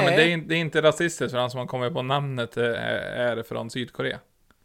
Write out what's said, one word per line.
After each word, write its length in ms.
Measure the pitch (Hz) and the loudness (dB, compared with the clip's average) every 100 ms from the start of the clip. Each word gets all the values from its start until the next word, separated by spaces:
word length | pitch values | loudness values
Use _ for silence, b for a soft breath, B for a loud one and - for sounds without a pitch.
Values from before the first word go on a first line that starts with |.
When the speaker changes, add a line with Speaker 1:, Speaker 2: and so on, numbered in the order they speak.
Speaker 1:
men 20 | |
Speaker 2:
Nej. 120 | 175 170 | 6 6
Speaker 1:
det 60 | |
är 60 | 165 | 4
in-, 200 | 170 151 | 2 0
det 60 | |
är 40 | 160 | 0
inte 240 | 165 156 | 0 4
rasistiskt, 480 | 151 147 175 - 123 | 4 4 2 0 -2
för 60 | 123 | 0
han 120 | 123 | -2
som 100 | 127 | -4
har 60 | 123 | -6
kommit 260 | 127 123 | -4 -2
på 100 | 127 | -2
namnet, 540 | 127 143 143 131 117 - | -2 -2 -2 -4 -4 -2
eh, 80 | |
är, 720 | 120 113 113 113 95 107 120 113 | 0 0 -2 -4 -4 -4 -2 -2
är 60 | |
från 280 | 113 117 113 | -6 -8 -6
Sydkorea. 480 | 131 120 - 131 - - _ _ _ | -8 -8 -6 -6 -6 -12 _ _ _